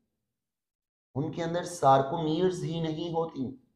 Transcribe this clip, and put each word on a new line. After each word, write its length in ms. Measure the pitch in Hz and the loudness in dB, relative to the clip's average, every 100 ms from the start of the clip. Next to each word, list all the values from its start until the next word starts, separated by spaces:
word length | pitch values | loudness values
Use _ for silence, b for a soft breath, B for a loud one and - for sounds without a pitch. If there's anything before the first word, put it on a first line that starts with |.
| _ _ _ _ _ _ _ _ _ _ _ 127 | _ _ _ _ _ _ _ _ _ _ _ -6
उनके 260 | 156 170 | -4 -4
अंदर 240 | 165 175 165 | -4 -4 -6
sarcomeres 920 | - 139 135 135 170 156 160 185 170 | 2 6 6 4 0 0 2 2 0
ही 180 | 147 165 | -4 -2
नहीं 300 | 160 156 175 | -2 -2 -4
होती 380 | 165 165 135 117 - _ | -2 -4 -4 -8 -8 _